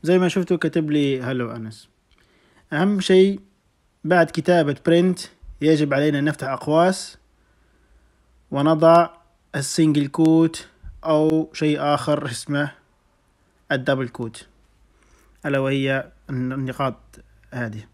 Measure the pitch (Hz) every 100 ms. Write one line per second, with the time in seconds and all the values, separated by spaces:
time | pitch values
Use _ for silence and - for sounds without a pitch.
0 | 160 185 180 190 175 175 160 170 156 151
1 | 143 135 123 131 120 117 110 110 _ _
2 | _ _ _ _ _ _ _ 151 196 202
3 | 185 185 190 196 _ _ _ _ _ _
4 | 156 175 165 - 156 175 147 139 - 170
5 | 185 180 - _ - - 147 156 147 139
6 | 151 143 147 147 135 131 - 156 175 196
7 | - - _ _ _ _ _ _ _ _
8 | _ _ _ _ _ 139 143 160 165 170
9 | 170 - _ _ _ 151 135 - 160 147
10 | 139 - 160 160 165 160 - _ - -
11 | - 156 156 156 156 - 156 147 143 147
12 | - 147 143 120 - 143 147 - _ _
13 | _ _ _ _ _ _ _ 139 127 135
14 | 127 - 117 - - _ _ _ _ _
15 | _ _ _ _ 151 139 135 139 135 135
16 | - _ _ 131 127 135 131 127 139 117
17 | _ - _ _ _ 123 117 107 104